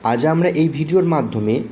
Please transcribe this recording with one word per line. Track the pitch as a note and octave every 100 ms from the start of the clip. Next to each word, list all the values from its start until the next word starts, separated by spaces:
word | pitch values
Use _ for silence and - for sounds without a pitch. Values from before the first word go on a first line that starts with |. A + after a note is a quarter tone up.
আজ | A2+ A#2+ D3
আমরা | E3 E3+
এই | D#3+ D#3+
ভিডিওর | C#3 D3+ F#3 E3+
মাধ্যমে | D#3+ A2+ A2 G#2+ B2 A#2